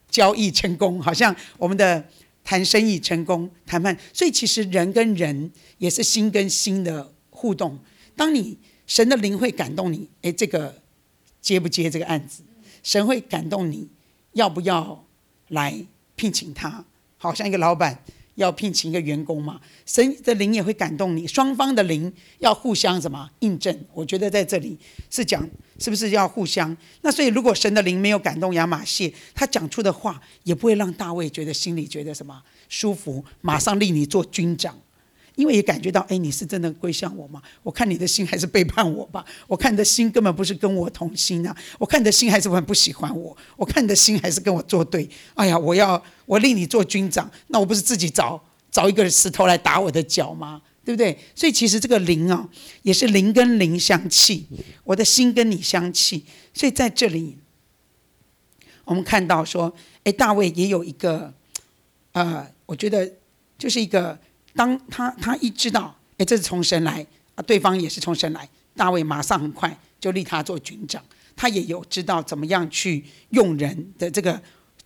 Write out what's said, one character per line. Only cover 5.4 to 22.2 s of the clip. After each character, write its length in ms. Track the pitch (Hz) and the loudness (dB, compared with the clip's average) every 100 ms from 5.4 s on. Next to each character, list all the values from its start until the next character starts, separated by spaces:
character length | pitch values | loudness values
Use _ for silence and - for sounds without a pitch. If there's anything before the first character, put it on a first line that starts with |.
| 160 - _ - | -6 -12 _ -4
也 100 | 175 | -2
是 140 | - | 0
心 260 | - 220 214 | 0 2 2
跟 180 | 202 196 | 2 0
心 360 | - - 196 | 0 -2 -2
的 280 | 175 156 135 _ _ | -2 -6 -10 _ _
互 240 | - 240 175 | -6 -4 -2
动。 240 | 175 139 - _ _ - | -4 -8 -18 _ _ -2
当 200 | 311 285 | 0 0
你 200 | 208 - _ _ - | -2 -8 _ _ -2
神 220 | - 233 | 2 4
的 80 | 262 | 4
灵 180 | 202 196 | 0 0
会 140 | 247 | -2
感 260 | - 135 156 | -2 -6 -4
动 160 | 185 | -4
你， 160 | 156 - _ | -4 -8 _
诶， 100 | 175 | -6
这 140 | 170 220 | -2 -2
个 380 | 170 143 - _ _ _ _ _ _ | -2 -4 -12 _ _ _ _ _ _
接 180 | - 185 | 0 0
不 80 | 170 | 0
接 220 | - 165 | -2 -2
这 80 | 156 | -2
个 80 | 170 | -4
案 220 | 156 139 | -4 -6
子？ 160 | - _ _ - - | -18 _ _ -20 -12
神 240 | - 208 208 | -2 2 2
会 120 | 262 | 0
感 280 | - 170 160 | -2 -6 -4
动 220 | 202 170 | -4 -4
你 160 | 143 - _ _ _ _ | -6 -10 _ _ _ _
要 160 | 220 208 | 0 0
不 120 | 165 | 0
要 440 | 180 175 131 - _ _ _ _ - | -2 -2 -2 -12 _ _ _ _ -8
来 380 | 156 143 110 180 _ _ - | -4 -4 -6 -14 _ _ -6
聘 160 | 220 | -4
请 220 | - 175 | -4 -8
他， 300 | 139 151 214 170 _ _ _ | -10 -12 -12 -20 _ _ _
好 160 | 175 | -6
像 140 | 160 202 | -4 -2
一 40 | |
个 60 | 190 | 0
老 160 | 165 | 2
板 300 | 175 160 131 - - _ - | 2 0 -4 -16 -20 _ -2
要 160 | 185 | -2
聘 200 | - 208 | 0 -4
请 200 | - 160 | -4 -4
一 20 | |
个 60 | 175 | -4
员 240 | 151 147 147 | -4 -4 -4
工 160 | 156 | -6
嘛， 180 | 147 175 - - - | -8 -12 -20 -20 -2
神 360 | - 254 285 | 2 2 2
的 120 | - 220 | 0 0
灵 180 | 208 | 2
也 80 | 220 | 0
会 120 | 185 | 0
感 220 | 214 165 151 | -2 -4 -2
动 200 | 185 165 | -2 -2
你， 80 | 170 | -2
双 300 | - 269 247 | 0 0 0
方 180 | 269 | 0
的 80 | 240 | 2
灵 300 | 185 151 175 - | 2 0 -4 -10